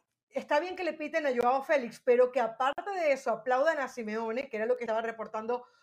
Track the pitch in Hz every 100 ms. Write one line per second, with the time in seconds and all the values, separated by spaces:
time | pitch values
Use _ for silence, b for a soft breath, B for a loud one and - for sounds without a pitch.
0 | _ _ _ 262 - 294 359 359 339 311
1 | 302 320 285 240 240 269 262 294 233 -
2 | - 247 254 254 226 226 262 285 370 381
3 | 311 269 247 214 254 254 311 311 247 -
4 | 214 220 226 233 277 214 226 247 226 220
5 | 226 226 208 220 226 240 b b